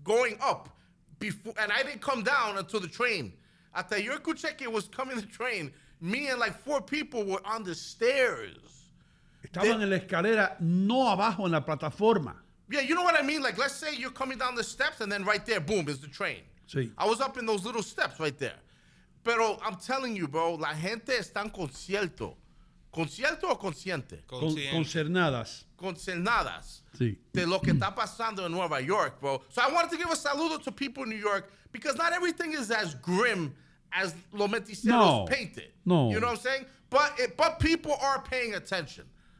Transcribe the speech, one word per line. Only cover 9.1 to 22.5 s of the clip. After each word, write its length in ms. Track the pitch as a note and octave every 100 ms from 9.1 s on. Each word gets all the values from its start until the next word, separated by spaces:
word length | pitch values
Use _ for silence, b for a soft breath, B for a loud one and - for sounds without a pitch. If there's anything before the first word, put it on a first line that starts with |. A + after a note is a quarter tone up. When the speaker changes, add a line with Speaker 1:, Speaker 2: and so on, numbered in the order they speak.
| b b b
Speaker 2:
Estaban 200 | - F3 G#3+ A3
Speaker 1:
They 40 |
Speaker 2:
en 60 | G3+
la 80 | F#3
escalera, 600 | - E3+ G3+ A3 F#3+ -
no 480 | E3+ F3+ G3 B3+ B3
abajo 380 | F#3 A3 F3+ F#3
en 60 |
la 100 | D#3+
plataforma. 720 | C3+ D3 D3+ - A3 G#3+ B2 - - _ -
Speaker 1:
Yeah, 120 | C#4+
you 120 | C4 E4+
know 80 |
what 140 | F4+ D#4
I 40 | C#4
mean? 160 | D#4
Like, 160 | B3+ F#3
let's 160 | C#4 C4+
say 200 | D#4 C4
you're 160 | B3+
coming 260 | B3+ C4 B3
down 180 | B3+ A#3+
the 80 |
steps 360 | - - D4 -
and 100 | G3+
then 120 | G3+
right 200 | F#3+ G#3 G#3
there, 140 | G#3
boom, 260 | D3+ G#3 D3+
is 120 | C3+
the 60 | D3
train. 340 | - F#3 G2 - - -
Speaker 2:
Sí. 240 | C#3 A2+ -
Speaker 1:
I 80 | G3+
was 140 | A#3
up 160 | C4+ C4
in 80 | A3+
those 180 | G#3 G#3
little 160 | A#3
steps 360 | - - D#4 -
right 180 | D#3 -
there. 200 | A#2+ - - b b b b b
Pero 340 | A#3 A#3 A3 G3
I'm 140 | G3+ F#3
telling 380 | - C4+ B3+ G3+
you, 120 | D3
bro, 280 | D#3 E3 D#3+
la 180 | D#3
gente 400 | D3+ F3+ A3+ - B3
está 240 | - G#3
en 60 | G#3+
concierto. 840 | G3+ D3+ - - G3 F#3 - F#2+ - -